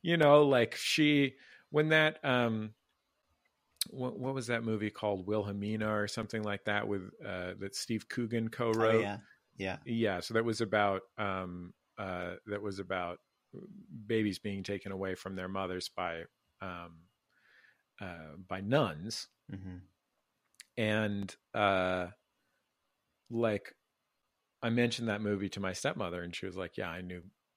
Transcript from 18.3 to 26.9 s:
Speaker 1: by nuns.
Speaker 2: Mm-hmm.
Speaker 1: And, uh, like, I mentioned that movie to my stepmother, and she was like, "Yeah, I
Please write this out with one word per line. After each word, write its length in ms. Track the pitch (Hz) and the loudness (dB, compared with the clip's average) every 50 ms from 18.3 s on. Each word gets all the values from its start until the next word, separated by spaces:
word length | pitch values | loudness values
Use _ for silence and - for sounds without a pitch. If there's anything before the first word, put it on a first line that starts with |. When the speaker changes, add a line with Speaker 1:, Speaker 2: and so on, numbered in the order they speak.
| 76 92 92 | -16 -16 -10
Speaker 1:
by 140 | - 92 95 | -8 -6 -4
nuns. 640 | 98 104 131 156 127 92 76 76 92 117 - - - - _ _ _ - 98 | 0 2 2 4 4 2 -2 -6 -8 -8 -8 -8 -10 -12 _ _ _ -12 -12
Speaker 2:
Mm-hmm. 240 | 92 92 92 90 90 92 _ _ _ _ _ _ _ _ _ _ _ _ _ _ _ - _ - | -10 -10 -10 -12 -12 -16 _ _ _ _ _ _ _ _ _ _ _ _ _ _ _ -20 _ -4
Speaker 1:
And, 580 | - 110 107 107 110 110 104 101 101 98 92 - _ _ _ - | -2 0 2 2 2 0 0 -2 -4 -6 -8 -10 _ _ _ 0
uh, 540 | - 104 98 98 92 92 92 92 92 90 87 - _ _ _ _ _ _ _ _ _ _ _ _ _ _ _ _ _ _ _ _ _ _ - | 2 4 4 4 4 2 2 0 -2 -4 -6 -10 _ _ _ _ _ _ _ _ _ _ _ _ _ _ _ _ _ _ _ _ _ _ -6
like, 460 | 117 113 117 110 104 101 - - - _ _ _ _ _ _ _ _ _ _ _ _ _ _ _ _ - 127 | -2 2 2 2 2 0 -4 -8 -20 _ _ _ _ _ _ _ _ _ _ _ _ _ _ _ _ -4 -2
I 60 | 117 | 0
mentioned 400 | 117 120 120 117 117 - 117 110 | 4 4 4 2 2 -2 -2 -2
that 120 | 101 107 | -2 0
movie 280 | 107 104 104 95 101 92 | 0 0 0 0 -2 -4
to 100 | - 101 | -4 -4
my 140 | 98 92 90 | -4 -4 -4
stepmother, 500 | - - 139 - - 101 87 87 87 87 | -2 -4 -4 -2 -2 -4 -4 -4 -6 -8
and 120 | 87 87 | -8 -8
she 100 | - 92 | -8 -8
was 100 | 95 90 | -8 -6
like, 220 | 92 92 85 - | -8 -8 -8 -6
"Yeah, 120 | - 95 | -6 -6
I 120 | 85 | -6